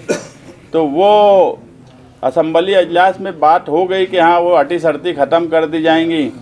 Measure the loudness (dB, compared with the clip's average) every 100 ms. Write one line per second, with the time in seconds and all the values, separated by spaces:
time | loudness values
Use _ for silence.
0 | -8 -8 -10 -20 -20 -20 -6 -2 -2 0
1 | 2 4 4 4 2 -4 -16 -20 -20 -20
2 | -20 -8 -4 -2 0 0 2 0 2 2
3 | 0 0 -10 -2 2 2 0 -2 -2 -2
4 | -2 2 2 2 2 2 0 -2 -2 -2
5 | -6 -4 0 0 0 -2 -2 -2 0 0
6 | 0 -2 -4 -8